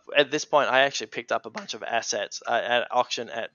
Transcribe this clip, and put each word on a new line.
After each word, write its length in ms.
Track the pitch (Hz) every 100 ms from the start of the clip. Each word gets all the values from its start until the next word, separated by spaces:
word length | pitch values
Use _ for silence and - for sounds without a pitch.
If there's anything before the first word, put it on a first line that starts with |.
| - -
at 160 | 143
this 140 | 151 -
point, 240 | 151 117
I 120 | 131
actually 260 | 135 - 110
picked 260 | - 117
up 120 | 117 113
a 40 |
bunch 240 | 113 101
of 100 | 110
assets, 580 | 104 113 - 110 98 - -
uh, 40 |
at 340 | 117 98 120 -
auction 380 | 123 123 - 113
at 200 | 117 104